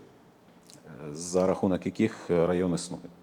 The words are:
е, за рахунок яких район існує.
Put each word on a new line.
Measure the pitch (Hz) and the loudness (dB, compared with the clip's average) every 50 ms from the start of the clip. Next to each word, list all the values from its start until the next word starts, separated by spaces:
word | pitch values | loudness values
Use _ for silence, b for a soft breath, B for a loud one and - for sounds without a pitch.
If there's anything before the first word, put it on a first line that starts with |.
| - - - - - - _ _ _ - - - - - - | -18 -20 -20 -20 -20 -20 _ _ _ -20 -20 -20 -20 -20 -20
е, | - - - - 64 76 76 73 | -20 -20 -20 -16 -14 -12 -12 -10
за | 80 87 87 87 92 92 | -10 -8 0 2 2 4
рахунок | 95 90 - - 98 92 85 - | 4 2 2 2 0 0 0 -2
яких | 95 - - 110 107 - - - - | -6 0 2 0 0 0 -6 -2 2
район | 87 85 82 85 90 87 92 90 85 | 4 4 4 4 4 2 2 2 0
існує. | 82 - - 82 - - - - - | -2 -4 -8 -10 -12 -12 -16 -20 -20